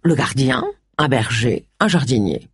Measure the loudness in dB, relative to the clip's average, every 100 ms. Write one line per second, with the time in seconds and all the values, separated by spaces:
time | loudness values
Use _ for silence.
0 | 2 0 0 0 0 0 -4 -10 _ -4
1 | 0 0 0 0 0 -2 -8 _ 0 2
2 | 2 0 0 -4 -10